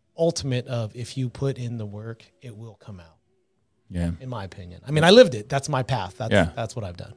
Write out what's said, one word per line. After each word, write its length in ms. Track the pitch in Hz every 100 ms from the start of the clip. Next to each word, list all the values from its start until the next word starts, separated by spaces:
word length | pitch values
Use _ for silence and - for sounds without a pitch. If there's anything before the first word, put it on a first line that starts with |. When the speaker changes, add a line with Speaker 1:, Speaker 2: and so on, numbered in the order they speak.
| _ -
Speaker 1:
ultimate 480 | 165 165 139 123 123
of, 280 | 120 107
if 220 | 120 117 135
you 120 | 127
put 300 | - 135 127
in 200 | 120 117
the 80 | 104
work, 360 | 104 113 113 - _
it 140 | 127 107
will 180 | 113
come 260 | 101 - 95
out. 160 | 82 82 _ _ _ _ _ _ -
Speaker 2:
Yeah. 220 | 92 85 85
Speaker 1:
In 100 | 131
my 140 | 117
opinion. 360 | 95 - 87 87 127
I 40 |
mean, 140 | 151
I 60 | 165
lived 240 | 226 208
it. 160 | 113 -
That's 180 | 139 -
my 140 | 135
path. 320 | 127 123 92 -
That's, 160 | 113
Speaker 2:
Yeah. 160 | 104 80 117
Speaker 1:
that's 180 | 110
what 80 | -
I've 120 | 98 87
done. 160 | -